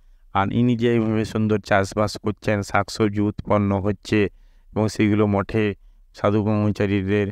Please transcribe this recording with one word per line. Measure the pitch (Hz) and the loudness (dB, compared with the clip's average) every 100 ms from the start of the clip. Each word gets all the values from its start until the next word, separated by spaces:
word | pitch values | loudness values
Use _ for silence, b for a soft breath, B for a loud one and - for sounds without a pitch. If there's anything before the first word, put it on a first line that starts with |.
| _ - - | _ -20 -4
আর | 98 98 | -2 0
ইনি | 113 123 117 | 2 2 2
যে | 120 | 2
এইভাবে | 117 110 110 107 | 2 2 0 -2
সুন্দর | 110 107 107 | -2 0 0
চাষবাস | - 101 98 107 104 - | 2 0 2 -2 -2 -2
করছেন, | 107 - - 104 | -6 -4 -2 -2
শাকসবজি | 98 101 - - 107 104 | 0 -2 -2 -2 -2 0
উৎপন্ন | 104 - - 104 101 98 | -2 -4 -2 0 2 0
হচ্ছে | 101 98 - 107 95 - - _ _ 101 | -2 -6 -2 0 0 -4 -20 _ _ -2
এবং | 110 | -2
সেইগুলো | - 107 104 104 | 0 2 2 2
মঠে | 98 95 110 104 98 - - _ | 0 -2 -2 -2 -4 -14 -20 _
সাধু | - 107 107 | -2 0 2
ব্রহ্মচারীদের | 104 107 104 98 101 101 95 104 101 | 0 0 0 0 0 0 0 0 -2